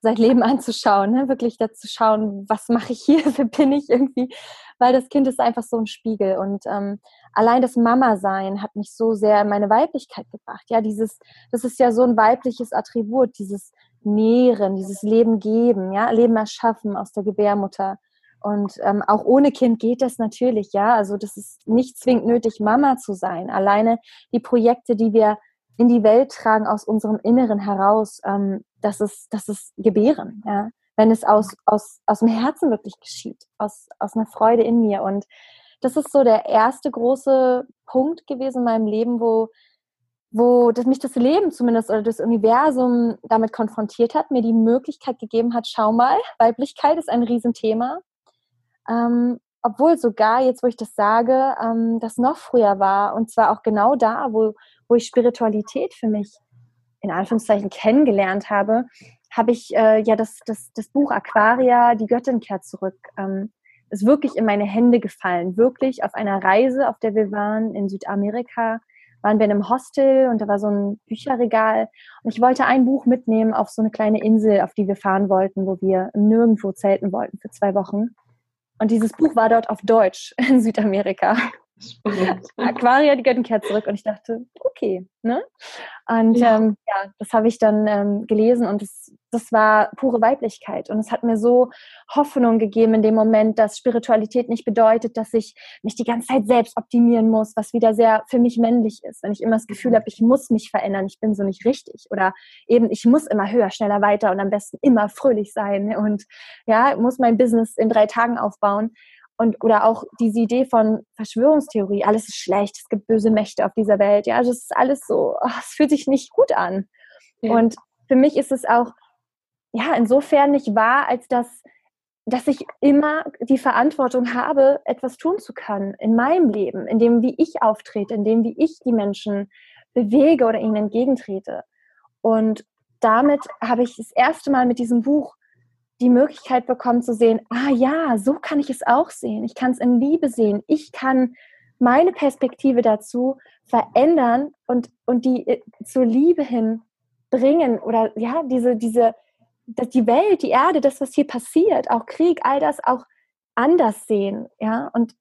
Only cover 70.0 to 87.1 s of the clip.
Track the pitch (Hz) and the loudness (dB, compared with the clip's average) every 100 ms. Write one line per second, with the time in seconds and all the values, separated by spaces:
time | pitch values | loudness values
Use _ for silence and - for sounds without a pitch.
70 | 269 262 262 226 208 202 208 202 202 214 | 2 4 2 0 -2 -2 -2 -2 -4 -8
71 | _ 226 - 254 240 226 220 220 220 _ | _ -12 -6 -2 0 0 0 0 -4 _
72 | - - 226 220 247 254 262 262 247 269 | -20 -10 -8 0 0 2 2 2 2 0
73 | 247 254 247 220 220 220 214 - 220 - | 0 0 0 0 0 -2 -4 -4 -4 -2
74 | 214 214 220 220 214 202 185 - 196 196 | -2 0 2 2 4 2 0 -2 -4 -2
75 | 202 190 196 190 190 196 190 185 190 185 | -2 0 2 0 0 -4 -6 -4 0 -2
76 | 185 208 208 226 233 214 196 190 202 196 | -2 0 2 4 4 2 -2 -4 -2 0
77 | 196 180 - - 214 - 202 196 190 202 | -2 -4 -6 -10 -20 -4 -2 -2 -4 -6
78 | 233 _ _ _ _ _ _ _ 220 226 | -6 _ _ _ _ _ _ _ -2 0
79 | 220 - 320 240 220 233 226 208 196 226 | -2 0 0 2 2 2 0 -10 2 4
80 | 190 - - - 254 262 226 214 214 196 | 4 -2 -16 -4 2 2 2 0 -2 -2
81 | 196 - 185 233 - - _ _ - - | -2 -2 0 0 -2 -8 _ _ -20 -10
82 | 214 196 185 190 - - 247 240 240 262 | -6 -2 -2 -4 -10 -6 -6 0 2 4
83 | 302 277 262 247 240 220 - 202 - 208 | 4 2 0 -2 -2 -2 -2 -4 -4 -6
84 | 220 208 - 233 247 _ 539 - 220 185 | -8 -10 -10 -10 -10 _ -8 -6 -6 -6
85 | 185 _ 233 262 480 _ - - - - | -10 _ -4 -4 -6 _ -20 -20 -18 -18
86 | - 226 226 233 240 220 220 208 - 196 | -4 0 2 4 4 4 2 -2 -6 -6
87 | 196 | -6